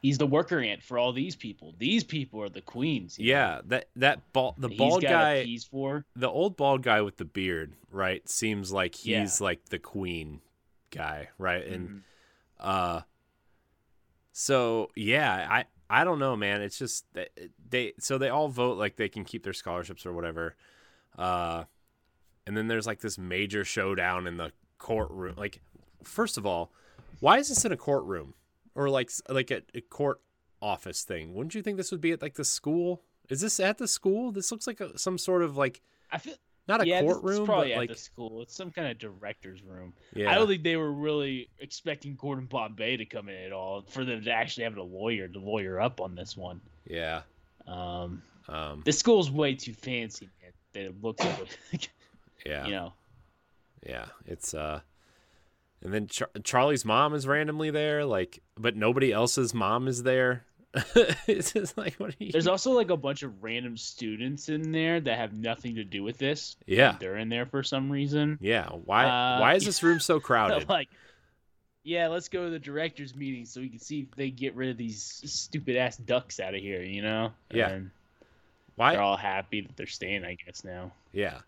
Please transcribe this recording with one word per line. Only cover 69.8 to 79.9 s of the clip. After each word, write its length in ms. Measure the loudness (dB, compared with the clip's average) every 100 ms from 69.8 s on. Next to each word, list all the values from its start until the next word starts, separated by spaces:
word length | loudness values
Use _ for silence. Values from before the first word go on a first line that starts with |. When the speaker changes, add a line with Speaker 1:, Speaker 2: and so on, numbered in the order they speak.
Speaker 2:
room 180 | 4 4
Speaker 1:
<laughs> 20 |
Speaker 2:
so 180 | 4 2
crowded? 480 | 4 4 6 2 2
Speaker 1:
like, 200 | 0 0 _ -20 _ _ _ _ _ _ _
"Yeah, 240 | -4 0 0
let's 180 | 0 -4
go 160 | -4 -4
to 40 |
the 80 | -6
director's 560 | -6 -4 -4 -6 -14 -8
meeting 300 | -8 -8 -10
so 160 | -10
we 80 | -10
can 100 | -12
see 220 | -8 -8
if 100 | -8 -6
they 140 | -6
get 220 | -2 -6 -2
rid 140 | -4
of 80 | -4
these 240 | -6 -6 -10 -12 -8
stupid 520 | -6 -4 -6 0 2
ass 180 | 2 -2
ducks 420 | 0 0 0 -8
out 120 | -6
of 60 | -6
here," 200 | -4 -6
you 180 | -4 -4
know? 300 | -2 0 -2 -4 _
Speaker 2:
Yeah. 180 | 0 0
Speaker 1:
And 220 | -2 -10 _ _ _ -20 _ _ _ _ 2
Speaker 2:
Why 160 | 4
Speaker 1:
they're 100 | 6
all 160 | 4 2
happy 440 | 0 -2 -4 -6
that 160 | -8 -10
they're 100 |
staying, 380 | -12